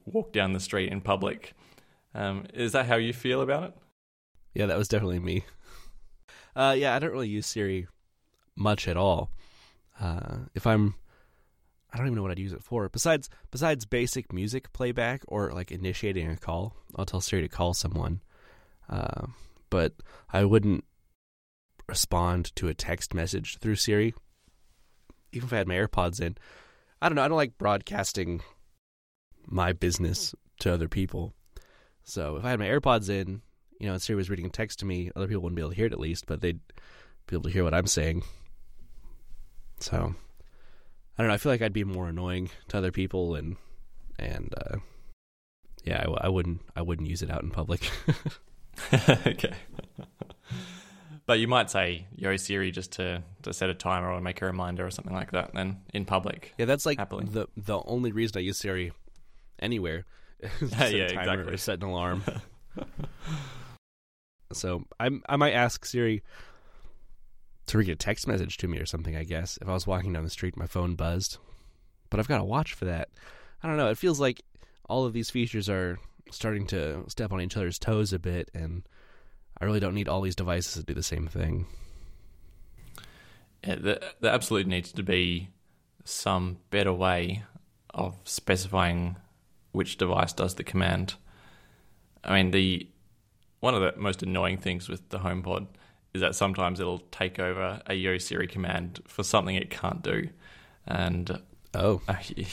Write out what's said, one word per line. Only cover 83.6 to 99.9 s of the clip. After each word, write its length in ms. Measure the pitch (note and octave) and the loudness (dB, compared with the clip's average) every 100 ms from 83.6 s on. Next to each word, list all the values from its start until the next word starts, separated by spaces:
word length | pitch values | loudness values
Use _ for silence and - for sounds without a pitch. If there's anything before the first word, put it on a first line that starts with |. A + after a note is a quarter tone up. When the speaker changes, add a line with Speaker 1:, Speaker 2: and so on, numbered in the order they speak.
| - | -4
Speaker 1:
Yeah, 100 | - | -2
there, 240 | G2 - - - | 0 0 -2 0
there 100 | A2+ | 4
absolutely 360 | B2 - G#2 F#2+ | 4 4 2 4
needs 240 | F2+ F2 | 0 -2
to 100 | - | -4
be 460 | G2 F#2 F2+ F2 F#2 - _ _ _ _ - | 2 4 4 0 -4 -16 _ _ _ _ -10
some 540 | - G2+ F#2+ F2+ F2+ - | -2 2 2 2 -4 -2
better 240 | G2+ G2 | 2 4
way 500 | F2+ F#2 F2 F2 G2+ G#2+ - - _ _ | 4 4 4 2 -4 -8 -18 -20 _ _
of 220 | - F#2 F#2 | -2 -2 -4
specifying 920 | - - - F#2 F#2+ F#2+ F2 F2 F2 F2+ - _ _ _ _ | -8 -4 0 0 2 4 4 2 -2 -4 -12 _ _ _ _
which 240 | G2 - - | -2 -2 0
device 340 | F2+ F#2+ - | 2 4 2
does 240 | - F#2 F#2 | 2 0 -2
the 80 | |
command. 520 | F2+ F#2 F2+ F#2 F#2+ - - - - - - - - - _ - | -2 2 4 4 0 -6 -16 -20 -20 -20 -20 -20 -20 -20 _ -10
I 120 | - G2 | 4 6
mean, 100 | F#2 | 8
the, 360 | F#2+ F#2+ F2 - - - _ _ _ _ - | 6 6 2 -4 -18 -20 _ _ _ _ 0
one 140 | B2 | 2
of 80 | A#2 | 4
the 120 | F#2 - | 4 2
most 240 | G2+ F#2 | -2 0
annoying 340 | F#2 F#2 F2+ F#2 | 0 0 0 0
things 280 | F#2+ F2+ F#2 | -2 -4 -6
with 220 | - - | -10 -8
the 100 | F#2+ | -4
HomePod 480 | F2+ F2+ F2+ F2+ G2 - - _ _ | -2 -2 -2 -4 -4 -16 -20 _ _
is 80 | F#2+ | 2
that 140 | F2+ F#2 | 2 4
sometimes 440 | G2 F#2+ F2+ F#2 | 2 2 0 0
it'll 200 | F2 F2 - | -2 -4 -8
take 280 | - F#2 F#2 | -4 -4 -2
over 420 | F2+ F2+ F#2 G2+ - | -2 0 -2 -4 -4
a 80 | |
Yo 240 | F#2+ F#2 F2+ | -2 0 0
Siri 300 | - - F2+ | -2 -4 -2
command 540 | F#2+ F2+ F#2 F2 F2+ - | -2 -2 -2 -4 -10 -12
for 160 | - | -6
something 320 | G2 A2 F2+ F#2+ | 2 4 4 0
it 140 | - | -2
can't 320 | - - | -4 -2